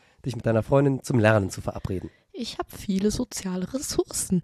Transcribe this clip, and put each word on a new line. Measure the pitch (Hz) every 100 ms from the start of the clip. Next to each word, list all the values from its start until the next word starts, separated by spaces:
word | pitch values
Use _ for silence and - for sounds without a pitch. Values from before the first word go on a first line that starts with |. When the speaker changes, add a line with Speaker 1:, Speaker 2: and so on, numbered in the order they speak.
| _ _ 135
Speaker 1:
dich | 113
mit | 113
deiner | 113
Freundin | 107 139 143 131
zum | - 123
Lernen | 107 110 95
zu | -
verabreden. | - 101 - 92 - _ _
Speaker 2:
Ich | 370 226 -
hab | 349
viele | - - 190 208
soziale | 208 254 - 190 185 185
Ressourcen. | 262 302 - 370 - - 180